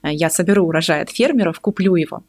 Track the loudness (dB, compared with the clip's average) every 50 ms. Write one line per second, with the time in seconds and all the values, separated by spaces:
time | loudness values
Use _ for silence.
0 | -6 -6 -2 0 -2 0 0 0 2 2 4 4 2 2 0 0 0 0 0 -2
1 | -2 -6 -2 0 0 2 2 2 0 0 -2 -2 -4 -4 -2 0 2 2 2 2
2 | 0 -2 -6 -14 -16